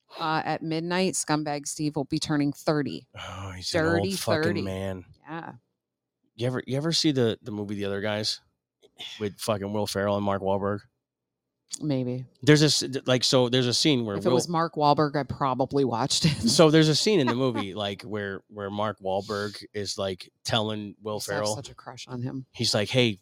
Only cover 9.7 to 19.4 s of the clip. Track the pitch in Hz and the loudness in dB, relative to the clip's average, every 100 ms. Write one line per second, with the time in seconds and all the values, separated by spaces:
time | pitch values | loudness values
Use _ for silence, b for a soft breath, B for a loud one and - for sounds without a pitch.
9.7 | 107 104 101 101 101 101 98 95 98 98 | -2 -2 -2 0 0 0 0 0 0 0
10.7 | 104 - _ _ _ _ _ _ _ _ | -4 -8 _ _ _ _ _ _ _ _
11.7 | - 156 131 123 127 127 _ - 151 151 | -8 -2 -2 -2 -6 -10 _ 6 8 8
12.7 | - 139 131 - 127 - 135 123 127 123 | 4 -2 -4 0 2 4 4 4 4 2
13.7 | 113 160 131 113 101 104 127 151 165 165 | 2 4 2 2 -2 2 2 2 0 -2
14.7 | 156 147 147 151 143 135 - 139 127 135 | 2 4 4 2 0 -4 -2 -2 0 0
15.7 | 139 131 113 135 - 165 147 110 - 160 | 0 0 0 0 2 2 2 2 6 8
16.7 | 160 156 147 214 202 127 117 131 110 101 | 8 6 4 4 4 4 2 0 -2 -4
17.7 | 92 101 98 87 104 101 95 - 104 101 | -4 -6 -6 -8 -8 -6 -8 -12 -10 -8
18.7 | 104 107 101 95 95 98 104 | -2 -4 -4 -4 -4 -2 -4